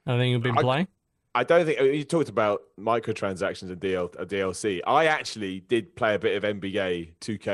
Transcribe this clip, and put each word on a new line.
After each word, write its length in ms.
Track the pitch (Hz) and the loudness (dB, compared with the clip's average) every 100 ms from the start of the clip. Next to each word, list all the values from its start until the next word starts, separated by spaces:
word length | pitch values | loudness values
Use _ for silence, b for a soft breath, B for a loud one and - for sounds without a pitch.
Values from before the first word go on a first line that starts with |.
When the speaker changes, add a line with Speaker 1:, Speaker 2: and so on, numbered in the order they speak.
| - | -2
Speaker 1:
Anything 240 | 123 123 | 0 2
you've 100 | 123 | 2
been 160 | 120 120 | 2 2
Speaker 2:
I 40 | |
Speaker 1:
playing? 260 | 120 135 185 _ _ _ _ 120 | 2 2 -2 _ _ _ _ -2
Speaker 2:
I 80 | |
don't 200 | 127 170 160 | 4 4 4
think, 140 | 123 | 4
you 240 | 135 151 | 2 2
talked 240 | 143 165 139 | 0 0 0
about 340 | 104 107 101 - - | 2 2 0 -4 -8
microtransactions 920 | 107 117 113 110 101 92 95 87 92 | 0 0 0 -4 -4 -2 -4 -4 -10
and 100 | 90 | -6
D 140 | 95 92 | -2 -2
L, 140 | 87 - | -2 -6
uh, 80 | 87 | -6
D 160 | 98 | -2
L 100 | 95 | -2
C. 280 | 90 107 90 - | -2 -2 -2 2
I 200 | 135 160 | 2 2
actually 540 | 151 117 113 98 95 | 0 -4 -8 -8 -8
did 340 | 90 117 95 - | -2 -2 -2 -4
play 200 | 113 104 | 0 2
a 40 | |
bit 160 | 107 98 | 0 0
of 80 | |
N 160 | 104 104 | -2 -4
B 200 | 95 98 | -4 -4
A 340 | 95 87 82 82 | -2 -4 -6 -12
two 180 | - 107 | -8 -8
K 160 | - | -4